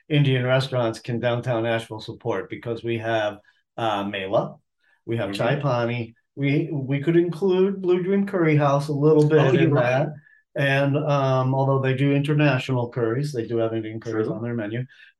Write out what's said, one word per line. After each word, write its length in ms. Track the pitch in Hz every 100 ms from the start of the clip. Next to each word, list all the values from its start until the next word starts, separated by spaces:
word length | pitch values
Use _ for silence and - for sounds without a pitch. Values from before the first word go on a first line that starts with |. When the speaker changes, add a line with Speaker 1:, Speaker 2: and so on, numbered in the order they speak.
| -
Speaker 1:
Indian 340 | 147 135 131
restaurants 540 | 123 131 - 127 113 113
can 200 | - 117
downtown 480 | 120 120 120 117 117
Asheville 320 | 113 113 107
support?" 500 | - 110 117 98 90
Because 340 | 104 120 113
we 140 | 117 117
have, 400 | 110 113 104 104 _ _ _ -
uh, 260 | 113 101 101
Mela, 500 | 101 95 110 - - _ _ _ _ -
we 120 | 117
have 120 | 98
Speaker 2:
Mm-hmm. 40 | 101
Speaker 1:
Chai 180 | 120 147
Pani, 580 | 143 120 117 120 113 - _ -
we, 340 | 139 147 165
we 280 | 151 127 139
could 160 | 147 170
include 640 | 175 165 196 185 190 190
Blue 220 | 185 180
Dream 240 | 180 202 196
Curry 300 | 190 160 147
House 320 | 143 143 147
a 60 |
little 340 | 139 151 151 151
bit 120 | 156
Speaker 2:
Oh, 100 | 135
Speaker 1:
in 60 | 123
Speaker 2:
you're 140 | 165
right. 140 | 127
Speaker 1:
that. 300 | 123 131 156 - - _ _ -
And, 420 | 139 139 143 143
um, 560 | 147 143 135 131 127
although 260 | 135 135 135
they 140 | 131
do 180 | 131 143
international 760 | 139 143 151 147 127 - 127 120
curries, 420 | - 113 123 147
they 120 | 120 107
do 120 | 113
have 160 | 113 113
Indian 240 | 107 110
curries 260 | 117 110 107
Speaker 2:
True. 80 | 101
Speaker 1:
on 60 |
their 140 | 120 120
menu. 280 | 104 117 127 - -